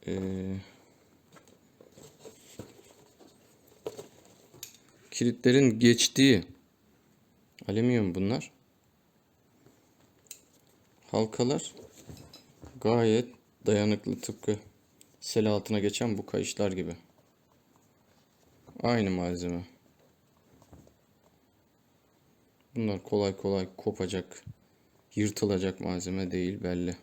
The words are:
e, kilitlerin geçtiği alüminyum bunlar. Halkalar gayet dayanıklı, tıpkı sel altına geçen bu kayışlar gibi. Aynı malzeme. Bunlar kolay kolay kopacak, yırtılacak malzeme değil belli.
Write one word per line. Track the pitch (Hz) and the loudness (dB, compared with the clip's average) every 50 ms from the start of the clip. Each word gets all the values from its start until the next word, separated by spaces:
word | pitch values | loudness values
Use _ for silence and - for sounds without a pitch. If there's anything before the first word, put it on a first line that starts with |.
| - - | -6 -6
e, | 90 95 95 95 95 95 92 95 95 95 95 - - - - _ _ _ _ _ _ _ _ _ - - _ - - _ _ _ _ _ - - - - - - - _ - - - - - - - - - - - - - - - - - _ _ _ - - - _ _ _ _ _ _ _ - _ _ - - - - - - - - - - _ - - - - - - - - _ _ - - - - | -6 -4 -4 -4 -6 -6 -6 -6 -8 -8 -10 -14 -20 -20 -20 _ _ _ _ _ _ _ _ _ -20 -20 _ -20 -20 _ _ _ _ _ -20 -20 -20 -20 -20 -20 -20 _ -20 -20 -20 -20 -20 -20 -20 -20 -20 -20 -20 -20 -20 -20 -20 -20 -20 _ _ _ -20 -20 -20 _ _ _ _ _ _ _ -20 _ _ -14 -14 -14 -20 -20 -20 -20 -20 -20 -20 _ -20 -20 -20 -20 -20 -20 -20 -20 _ _ -20 -20 -20 -14
kilitlerin | - - 120 120 120 - - 131 123 135 139 131 107 113 | -6 -2 -2 -2 -2 2 4 6 6 8 8 6 6 6
geçtiği | 120 117 117 113 - - - - 135 139 127 98 82 - - - _ _ _ _ _ _ _ _ _ _ _ _ _ _ _ _ _ _ _ - - - | 8 6 8 8 4 0 4 6 6 8 6 6 4 -4 -14 -20 _ _ _ _ _ _ _ _ _ _ _ _ _ _ _ _ _ _ _ -16 -8 -4
alüminyum | 101 107 117 123 123 117 107 95 85 | -2 0 2 2 2 2 2 0 0
bunlar. | - 95 98 117 143 - - _ _ _ _ _ _ _ _ _ _ _ _ _ _ _ _ _ _ _ _ _ _ _ - _ _ _ _ _ _ _ _ _ _ _ _ - - _ _ _ _ _ _ _ _ _ _ _ _ _ - | -2 -2 0 -2 -2 -4 -10 _ _ _ _ _ _ _ _ _ _ _ _ _ _ _ _ _ _ _ _ _ _ _ -20 _ _ _ _ _ _ _ _ _ _ _ _ -20 -20 _ _ _ _ _ _ _ _ _ _ _ _ _ -2
Halkalar | - 104 110 110 - - 127 123 143 160 - - - - - - - - - - - - - - - - - _ - _ - - - 127 | 0 0 0 0 0 -2 0 0 0 -2 -4 -8 -16 -18 -20 -20 -20 -20 -20 -20 -20 -20 -20 -20 -20 -20 -20 _ -20 _ -20 -20 -20 -4
gayet | - 107 117 120 117 113 107 113 123 123 - - _ _ _ _ - | 0 2 2 4 4 4 4 2 2 -2 -8 -20 _ _ _ _ 0
dayanıklı, | - 107 104 104 107 107 104 - 104 98 - | 2 2 2 4 2 0 0 -2 -6 -8 -8
tıpkı | - - 107 - - - 107 101 - - _ _ _ _ _ _ - _ _ _ | -8 -12 -12 -10 -6 -6 -6 -6 -6 -16 _ _ _ _ _ _ -20 _ _ _
sel | - - - 117 107 107 | -12 -4 -2 0 2 2
altına | 104 101 98 - 110 104 | 2 0 -2 -2 -2 0
geçen | 98 101 101 - 123 120 107 98 | 0 0 -2 -2 -2 -2 -2 -4
bu | 98 | -6
kayışlar | - - 98 95 - - - 104 101 | -4 -4 -4 -4 -4 -4 -2 -2 -2
gibi. | 92 92 87 80 85 - - _ _ _ _ _ _ _ _ _ _ _ _ _ _ _ _ _ _ _ _ _ _ _ _ _ _ _ _ _ _ _ _ - - - - | -2 -4 -6 -8 -8 -12 -14 _ _ _ _ _ _ _ _ _ _ _ _ _ _ _ _ _ _ _ _ _ _ _ _ _ _ _ _ _ _ _ _ -20 -18 -4 0
Aynı | 117 120 117 107 98 | 0 2 2 2 2
malzeme. | 92 90 87 87 87 87 87 87 87 87 92 - - _ _ _ _ _ _ _ _ _ _ _ _ _ _ _ _ _ - _ - - - - _ _ _ _ _ _ _ _ _ _ _ _ _ _ _ _ _ _ _ _ _ _ _ _ _ _ _ _ _ _ _ _ _ _ _ _ _ | 0 0 -2 -2 -4 -4 -4 -4 -4 -6 -6 -10 -16 _ _ _ _ _ _ _ _ _ _ _ _ _ _ _ _ _ -20 _ -20 -20 -20 -20 _ _ _ _ _ _ _ _ _ _ _ _ _ _ _ _ _ _ _ _ _ _ _ _ _ _ _ _ _ _ _ _ _ _ _ _ _
Bunlar | 120 113 107 101 92 - | -4 -2 -2 -2 -4 -6
kolay | - - 104 101 98 95 - | -2 0 0 0 0 -2 -2
kolay | - 98 98 98 92 92 - - | -2 -2 0 0 -2 -4 -8 -6
kopacak, | - 110 101 - 95 87 87 92 90 - - - - - - _ _ _ _ _ _ _ _ _ _ _ - | -6 -6 -4 -4 -6 -4 -4 -4 -6 -6 -14 -20 -20 -20 -20 _ _ _ _ _ _ _ _ _ _ _ -2
yırtılacak | - 104 104 104 - - 104 101 92 92 95 92 - | -2 -2 -2 0 -2 0 0 0 0 0 -2 -4 -4
malzeme | - 87 90 90 90 92 92 95 95 90 | -6 -6 -4 -4 -4 -4 -4 -4 -4 -4
değil | 87 92 90 90 98 101 - | -2 -2 -2 -2 -4 -4 -4
belli. | 90 90 87 90 87 90 - | -4 -4 -2 -4 -4 -6 -8